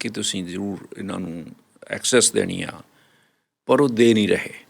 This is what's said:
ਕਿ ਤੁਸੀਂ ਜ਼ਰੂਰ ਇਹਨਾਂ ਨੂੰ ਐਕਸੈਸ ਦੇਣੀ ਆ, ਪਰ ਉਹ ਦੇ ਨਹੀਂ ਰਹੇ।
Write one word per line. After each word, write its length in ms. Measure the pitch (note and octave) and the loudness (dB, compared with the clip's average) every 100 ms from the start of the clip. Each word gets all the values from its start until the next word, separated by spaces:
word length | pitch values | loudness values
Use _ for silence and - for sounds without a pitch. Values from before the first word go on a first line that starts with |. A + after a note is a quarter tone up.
ਕਿ 80 | A2+ | -8
ਤੁਸੀਂ 360 | G#2+ G2+ G2 | -6 -4 -4
ਜ਼ਰੂਰ 440 | F2 F#2 G2+ F#2+ - - | -6 -6 -6 -8 -12 -12
ਇਹਨਾਂ 220 | G2 F#2 | -8 -8
ਨੂੰ 260 | F2+ E2 - - _ _ - | -8 -10 -14 -18 _ _ -12
ਐਕਸੈਸ 400 | - - B2 - | -6 0 2 4
ਦੇਣੀ 320 | G#2+ F#2 F2+ | 2 -2 -4
ਆ, 200 | - - - _ _ _ _ _ _ _ - | -8 -12 -18 _ _ _ _ _ _ _ 2
ਪਰ 140 | B2+ | 4
ਉਹ 80 | C#3+ | 4
ਦੇ 260 | A2+ A#2 | 6 6
ਨਹੀਂ 140 | A2 G2+ | 6 4
ਰਹੇ। 240 | F#2 - - | 0 -4 -14